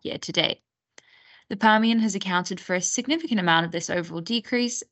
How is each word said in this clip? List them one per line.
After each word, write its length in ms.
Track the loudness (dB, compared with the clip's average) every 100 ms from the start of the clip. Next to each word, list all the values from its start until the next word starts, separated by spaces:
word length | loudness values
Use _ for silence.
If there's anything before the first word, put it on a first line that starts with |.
year 160 | -10 -10
to 120 | -6
date. 300 | 0 0 -2 _ _ _ -20 _ _ _ -20 -10
The 80 | 2
Permian 420 | 4 6 4 4
has 160 | 2
accounted 460 | -2 -2 -2 -2 -6
for 160 | -4 -2
a 40 |
significant 600 | -2 -4 -2 -2 0 0
amount 260 | 4 4 2
of 60 |
this 180 | -4 -4
overall 300 | -4 -4 -8
decrease 640 | -4 -4 -2 -2 -2 -4 -10